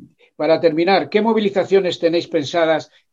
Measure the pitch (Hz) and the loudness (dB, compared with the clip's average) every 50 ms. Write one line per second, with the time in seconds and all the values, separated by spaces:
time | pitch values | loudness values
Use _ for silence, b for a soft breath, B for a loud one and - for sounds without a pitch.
0 | - - _ b b b b - 156 151 160 156 170 165 151 156 170 180 196 180 | -20 -20 _ b b b b -6 0 0 0 2 2 0 0 2 2 2 2 2
1 | 147 - - 208 214 226 226 220 214 196 196 196 175 - 185 196 185 180 151 - | 0 0 -2 0 0 2 0 0 0 0 -2 -2 0 2 2 2 2 0 -2 -2
2 | - 165 160 175 170 - 180 165 147 131 - 175 165 160 160 151 143 b b b | -2 0 0 -2 -2 -2 -4 -4 -4 -2 -2 -2 0 0 0 -2 -4 b b b
3 | b _ | b _